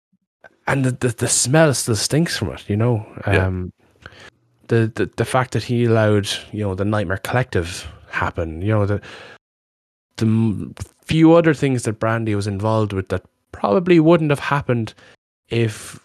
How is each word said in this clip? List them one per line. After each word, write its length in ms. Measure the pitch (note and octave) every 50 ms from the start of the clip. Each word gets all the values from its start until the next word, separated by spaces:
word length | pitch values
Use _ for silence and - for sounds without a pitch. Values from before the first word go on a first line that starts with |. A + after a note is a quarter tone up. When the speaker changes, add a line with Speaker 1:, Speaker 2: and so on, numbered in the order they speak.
| _ _ _ _ _ _ _ _ - - _ _ _ -
Speaker 1:
and 180 | C#3 C#3 C3
the, 60 | B2+
the, 160 | B2 - - B2 A2+
the 120 | - B2+ B2
smell 460 | - - - B2 C#3 D#3+ E3 D3+ B2
still 220 | - - - A2+
stinks 420 | G2 - - - D3 E3+ E3+ - -
from 140 | - D#2
it, 120 | C2 - - -
you 60 | G2+ G#2
know? 260 | A2+ B2 A#2+ G#2+ G#2+ - - - -
Speaker 2:
Yeah. 220 | G#2 G2 F#2+ F#2+ F#2+
Speaker 1:
Um, 260 | F#2 F#2 F2+ F2+ - _ _ _ _ _ - - - - - - - _ _ _ _ _ _ -
the, 240 | A#2 A#2 A2+ A2 -
the, 140 | - G2 - - -
the 80 | A2+
fact 280 | - - C3 B2+ - -
that 100 | A2+ -
he 220 | - B2 A#2+ A#2+
allowed, 440 | A#2 A2+ A2+ A2 G#2+ G#2 G#2 G2+ - - - - -
you 100 | - G#2
know, 140 | G#2 G2 F#2+
the 100 | F#2 G2
Nightmare 320 | G#2 G#2+ G#2+ G2+ E2+ F#2+ F#2+
Collective 720 | - - - B2 B2+ - - G2 E2+ E2+ F2+ - - - - - - -
happen, 500 | - - - - - - E2+ D#2+ D#2 D#2+
you 60 | F#2 G#2+
know, 180 | A2 G#2+ G2+
the, 160 | G2 G#2 G2 - - - - - - - - _ _ _ _ _ _ _ _ _ _ _ _ _ _ _ -
the 100 | A2+ A2
m-, 480 | A2 A2+ A2+ A2 G2 G2+ D#2+ B1+ - - - - _ _ _
few 300 | - D#3 D#3+ D#3+ D#3+ E3
other 220 | E3+ E3 E3 D3
things 260 | - C#3+ C3+ C3 A#2+ -
that 100 | A#2 G#2+
Brandy 420 | - A2+ A2 A2+ A2+ A2+ G#2+ G#2
was 100 | G2+ G2+
involved 480 | G#2 G2 F#2+ G#2 A2 A2 A2 G#2+ G2+ G2+
with 160 | F#2+ F#2 -
that 140 | F#2 F#2 - _ _ _ _ _
probably 480 | - - - G3+ G3+ G3 F3 F3+ F3 E3
wouldn't 300 | D#3 D#3+ F3 E3 D#3+ D3
have 80 | C#3+ -
happened 560 | - - C#3+ C#3+ C3+ - B2 A#2+ A2 G#2+ - _ - - - _ _ _ _ _ _ -
if 520 | A#2 A#2 A#2 A2 G#2+ - - - - - -